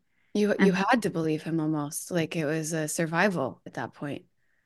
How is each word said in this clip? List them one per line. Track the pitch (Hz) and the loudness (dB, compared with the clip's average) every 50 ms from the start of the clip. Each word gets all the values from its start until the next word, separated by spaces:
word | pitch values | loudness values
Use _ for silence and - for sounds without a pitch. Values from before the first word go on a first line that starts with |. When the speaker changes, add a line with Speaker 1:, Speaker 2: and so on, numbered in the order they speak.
| _ _ _ _ _ _ - | _ _ _ _ _ _ -2
Speaker 1:
You, | 208 208 202 - | 0 2 2 4
Speaker 2:
And | - 196 | 4 4
Speaker 1:
you | 196 180 | 4 4
had | 190 196 214 262 233 208 | 4 2 2 2 2 2
to | 180 | 0
believe | 170 165 160 160 156 151 - | -2 0 0 0 0 -2 -2
him | 165 160 160 | -2 -2 0
almost, | 156 156 156 151 147 147 - - - - | 0 0 0 0 -2 -4 -6 -8 -8 -2
like | 185 170 160 156 - | -2 -2 -2 0 -2
it | 170 151 | -2 0
was | 139 160 160 156 156 165 | 0 0 -2 -2 -2 -4
a | 160 151 | -4 -4
survival | 156 - - 165 156 165 165 190 214 180 151 131 110 - - _ | -2 -2 -2 -2 0 2 2 2 4 2 0 -2 -2 -4 -8 _
at | 190 - | -12 -8
that | 147 120 - - | -8 -8 -8 -8
point. | - 151 143 131 - - _ _ _ _ _ _ _ _ | -10 -8 -8 -8 -10 -12 _ _ _ _ _ _ _ _